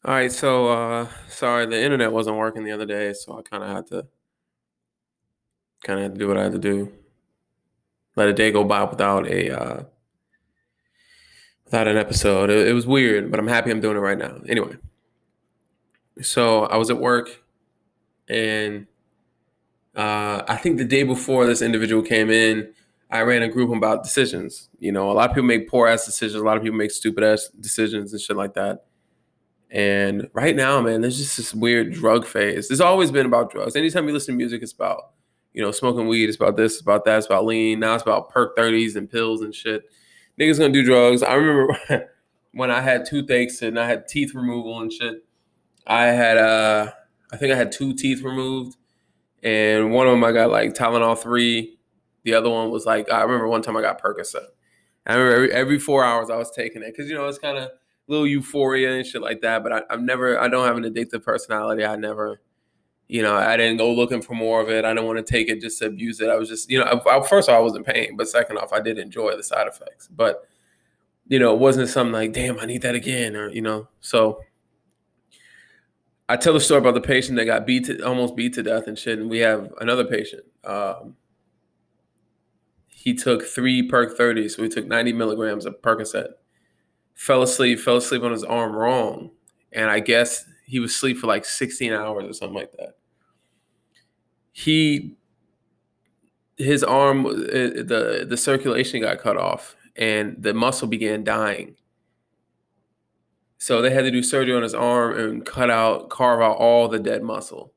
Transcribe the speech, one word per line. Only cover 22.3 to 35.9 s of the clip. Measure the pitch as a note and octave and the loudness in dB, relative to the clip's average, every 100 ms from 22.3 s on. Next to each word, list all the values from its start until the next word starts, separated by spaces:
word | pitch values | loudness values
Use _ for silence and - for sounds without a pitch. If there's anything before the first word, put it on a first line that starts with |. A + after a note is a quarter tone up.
| A2+ A2 A2 G#2+ _ _ _ _ | 4 4 2 -4 _ _ _ _
I | A2+ | -2
ran | A#2 A#2+ | 2 2
a | A#2 | 0
group | A2+ A#2+ A2+ | 0 0 0
about | G#2+ A2 | 0 0
decisions. | - - B2+ F2 - - - _ | -2 0 0 -2 -10 -14 -20 _
You | - | -4
know, | G2 G2 | -2 0
a | |
lot | G#2 B2 | 2 2
of | C#3+ | 2
people | B2 | 2
make | A#2 G#2 | 2 0
poor-ass | B2+ A#2 A2+ - | 4 4 4 -2
decisions. | - A2 G#2+ | -6 -4 -2
A | G#2+ | 0
lot | A2 | 0
of | |
people | A2 G#2+ | 0 -2
make | G#2+ | -2
stupid-ass | - A2+ A2 G#2+ G#2+ - - | -2 -4 2 4 2 -2 -12
decisions | A2 - A2 A2 G#2 | -8 -2 -2 -2 -8
and | G#2+ | -10
shit | - G2+ | -6 -4
like | G2+ | -4
that. | G2 G2 G2+ _ _ _ _ _ _ _ _ _ | -4 -4 -6 _ _ _ _ _ _ _ _ _
And | G#2 G2+ G2+ G2 G2+ - | -2 0 2 0 -2 -6
right | - C#3+ D3 | -2 0 2
now, | C3 C#3 | 2 2
man, | A#2 A2+ | 2 0
there's | A#2+ B2+ | -2 -2
just | C#3 - | -6 -6
this | A2+ | -6
weird | A2 A#2 A#2+ A2+ | -2 2 2 0
drug | E3+ A2 A#2 A#2 | 0 2 2 2
phase. | A2 G2+ G2 - | -2 0 -2 -4
There's | C3+ | 2
always | F3 F#3+ E3 | 4 6 4
been | C#3 B2+ | 2 4
about | A#2+ A#2+ | 2 2
drugs. | G2+ G#2 C#3+ | -4 -4 -2
Anytime | D#3+ E3+ D3+ | 0 0 -2
you | |
listen | D3 C#3+ | -4 -4
to | B2 | -4
music, | B2 A#2 | -4 -6
it's | A2+ | -10
about, | - F#2+ F#2 - _ _ _ _ | -6 -4 -4 -8 _ _ _ _
you | G#2+ | -6
know, | G#2 | -4
smoking | G#2 B2+ | 0 -2